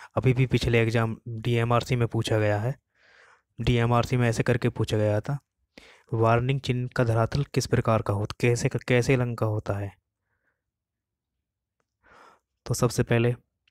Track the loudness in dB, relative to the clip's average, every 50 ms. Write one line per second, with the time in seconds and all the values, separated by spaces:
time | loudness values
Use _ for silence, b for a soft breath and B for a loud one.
0 | B B B 0 2 2 2 2 2 2 2 0 2 2 2 4 4 2 2 0
1 | 0 0 -4 -6 -10 -10 -10 -6 -4 -2 0 0 2 2 2 0 0 0 0 0
2 | 0 0 -2 -2 -2 0 0 2 2 2 0 0 -2 -4 -6 -8 _ _ b b
3 | b b b b b b b b b b _ -6 -2 0 2 2 2 2 2 2
4 | 2 0 0 2 2 2 2 0 0 0 0 0 0 -2 -2 -2 -2 -2 0 0
5 | 2 2 0 0 -2 -4 -6 -8 -8 _ _ _ _ _ _ B B B B B
6 | B B -2 2 4 4 4 4 2 0 -2 -2 -2 -4 -4 -4 -4 -4 -2 0
7 | 0 2 2 2 0 0 0 -2 -4 -2 -4 -4 -2 -2 -2 -2 0 2 0 0
8 | 0 -2 -4 -4 -4 -6 -4 -2 0 0 0 0 -2 -4 -4 -4 -2 0 0 2
9 | 2 2 2 0 0 -2 -4 -4 -2 -2 -2 -4 -4 -4 -6 -6 -6 -10 -12 _
10 | _ _ _ _ _ _ _ _ _ _ _ _ _ _ _ _ _ _ _ _
11 | _ _ _ _ _ _ _ _ _ _ _ _ _ _ _ _ _ _ _ _
12 | b b b b b b b b b b _ _ -8 -8 -4 0 -2 0 0 0
13 | -2 0 0 0 0 0 -2 -4 _ _ _ _ _ _